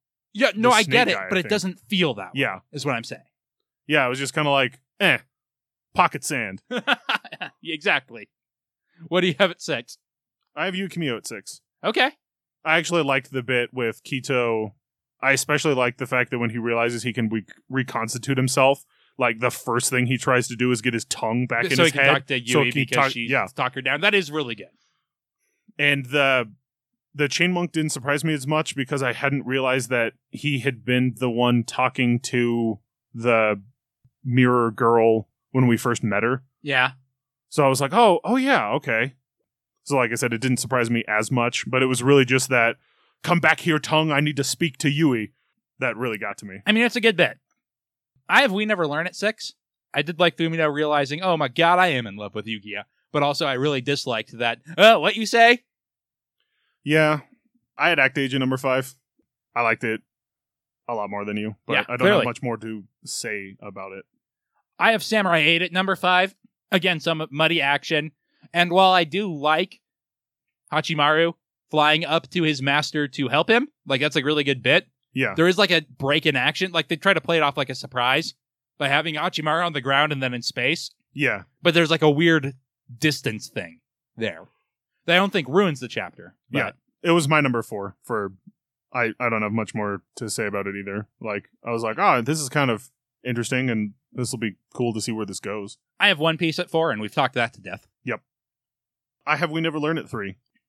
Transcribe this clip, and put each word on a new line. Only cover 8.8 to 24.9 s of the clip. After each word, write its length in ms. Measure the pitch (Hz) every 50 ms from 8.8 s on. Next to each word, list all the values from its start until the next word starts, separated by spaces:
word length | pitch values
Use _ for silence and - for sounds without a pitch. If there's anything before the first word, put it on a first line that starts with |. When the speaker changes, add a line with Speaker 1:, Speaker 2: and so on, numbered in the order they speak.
| _ _ _ _ 165
Speaker 1:
What 140 | - 165 185
do 60 | 180
you 80 | 180 139 -
have 120 | 202 170
at 100 | 165 -
six? 360 | - - 143 120 123 - - - _ _ _ _ _ _ _ _ _ _ _
Speaker 2:
I 100 | 147 165
have 80 | 196 180
Yukimyo 420 | 185 196 175 - 170 160 135 117
at 100 | 104 -
six. 340 | - 117 101 - - - - _ _ _ _ -
Speaker 1:
Okay. 280 | 202 226 392 254 294 - _ _ _ _ _ _ _ _ _ -
Speaker 2:
I 140 | 156 160
actually 240 | 170 151 156 170 170 147
liked 280 | 139 135 135 127 -
the 100 | 135 131 117
bit 300 | 117 127 120 120 - -
with 300 | 127 120 113 107 - _
Kito. 680 | - 147 131 - - 135 123 120 117 113 110 110 104 - _ _ _ _ _ _ _ _ _
I 100 | 127 135 135
especially 400 | 127 - - 151 147 - 156 139
liked 240 | 127 123 123 123
the 80 | - 131
fact 240 | 123 135 123 123 -
that 80 | 127 120
when 120 | 120 117
he 60 | 113 120
realizes 440 | 113 117 117 117 117 120 120 110 104
he 80 | 127
can 160 | 107 127 113 107
re-, 160 | 110 110 92 - - - _
reconstitute 680 | - 127 131 131 - - 117 113 110 - 120 - 139 135
himself, 480 | 131 135 127 - 139 131 135 139 - - _ _ _ _ _ _
like, 220 | - 127 117 117 110
the 100 | 123 120
first 400 | - - - 127 117 120 120 -
thing 160 | 131 123 123
he 100 | 120 131
tries 300 | 117 - 139 127 123 123 123
to 60 | 120
do 160 | 107 123 123
is 100 | 123 110
get 120 | 113 127 117
his 120 | 113 -
tongue 420 | - - - 120 110 113 123 127
back 180 | 123 120 117 123
in 60 | 120 -
Speaker 1:
So 80 | - 170
Speaker 2:
his 80 | 156 135
Speaker 1:
he 40 |
can 80 | 143 139
Speaker 2:
head. 60 | 139 147
Speaker 1:
talk 120 | 139 135
to 100 | - 135 123 117
Speaker 2:
So 120 | 117 127 151
Speaker 1:
Yui 60 | 135
Speaker 2:
he 60 | 123
can 100 | 123 143 131
Speaker 1:
because 120 | 127 131 143 139
Speaker 2:
talk, 60 | 131
Speaker 1:
she 100 | 127 120 117 117
Speaker 2:
yeah. 180 | 135 123 95 - -
Speaker 1:
talk 200 | - 131 123 -
her 60 | 135
down. 200 | 127 131 143 147
That 120 | 185 214 208
is 180 | 196 170 143
really 240 | 147 156 139 120 113
good. 140 | 104 95 - _ _ _ _